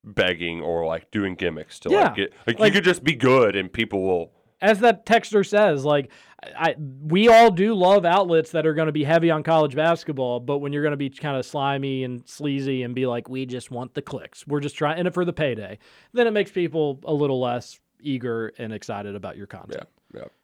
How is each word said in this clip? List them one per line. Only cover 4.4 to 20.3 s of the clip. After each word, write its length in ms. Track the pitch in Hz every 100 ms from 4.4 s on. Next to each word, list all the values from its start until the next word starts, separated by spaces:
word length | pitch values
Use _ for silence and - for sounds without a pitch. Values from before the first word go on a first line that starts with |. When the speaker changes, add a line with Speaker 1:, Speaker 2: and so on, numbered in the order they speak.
| _ _
Speaker 2:
As 180 | 196 202
that 260 | 233 214
texter 400 | - 226 - 214
says, 400 | 190 208 208 147
like, 240 | 143 147 131 - _ - - -
I, 180 | 160 147 143 135
we 260 | 151 175 233
all 220 | 226 233
do 240 | 175 208
love 300 | 214 180 202
outlets 460 | 170 185 185 160 160
that 120 | 165 156
are 80 |
gonna 180 | 151 156
be 120 | 147
heavy 260 | 143 165 165
on 120 | 156
college 300 | 147 165 151 131
basketball, 640 | 160 170 - 135 127 123
but 180 | 123 143
when 140 | 143
you're 100 | 143
gonna 140 | 151 143
be 120 | 139
kinda 320 | - 156 135
slimy 600 | 123 151 139 139 135 131
and 240 | 127 123 -
sleazy 540 | - 147 139 135 131
and 120 | 123 123
be 100 | 127
like, 220 | 120 117
"We 160 | 131 131
just 240 | 123 -
want 240 | 120 127
the 80 | -
clicks. 420 | - 131 131 - -
We're 120 | 147
just 140 | 143 -
trying, 220 | 147 160
in 80 | 180
it 80 |
for 100 | 175
the 80 | 175
payday," 460 | 170 151 110 98 104 _ _ _
then 140 | 240 233
it 60 |
makes 180 | 214 202
people 500 | 190 170 160 151 135
a 100 | -
little 260 | 147 143 131
less 380 | 123 120 - - _ _
eager 520 | 147 131 123 113 110 -
and 140 | 117
excited 420 | 107 - 104 104
about 220 | 101 92 90
your 100 | 101
content. 400 | 95 - - - _ _
Speaker 1:
Yeah, 60 | -
yeah. 40 | -